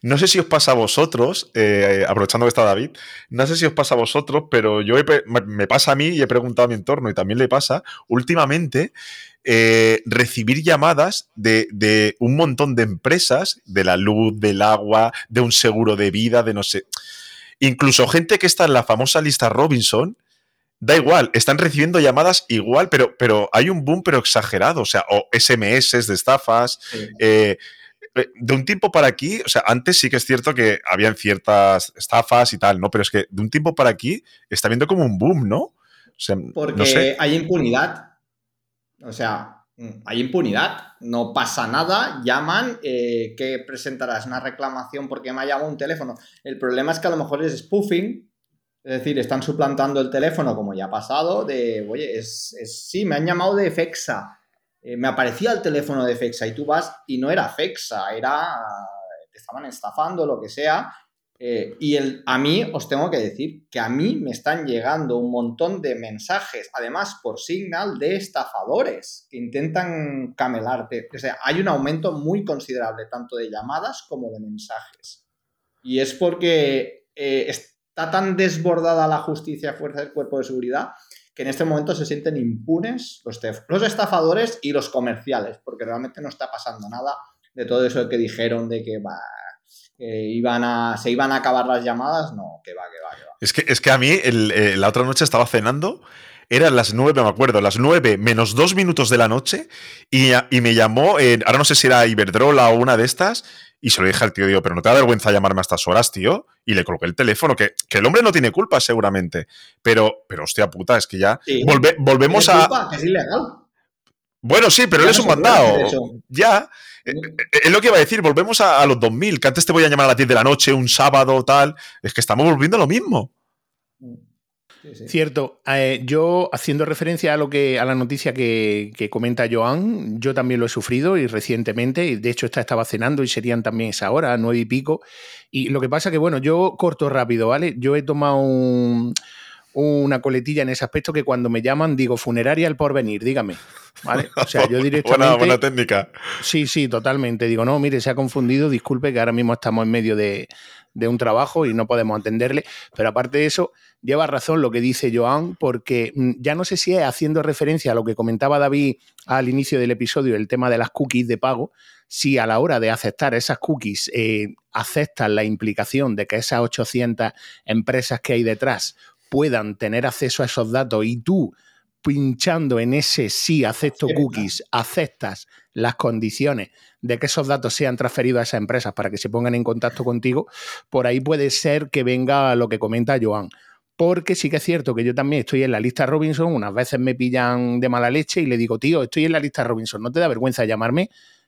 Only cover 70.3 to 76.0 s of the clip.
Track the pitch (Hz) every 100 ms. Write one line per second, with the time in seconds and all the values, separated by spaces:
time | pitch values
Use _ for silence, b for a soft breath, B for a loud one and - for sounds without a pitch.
70.3 | - 127 117 113 127 110 120 - 143 131
71.3 | - 135 165 196 147 139 160 180 156 151
72.3 | 202 202 262 - 127 113 110 110 120 120
73.3 | 120 110 117 123 151 220 - _ 135 117
74.3 | 110 107 107 - 113 - _ - - _
75.3 | _ _ _ _ _ 127 127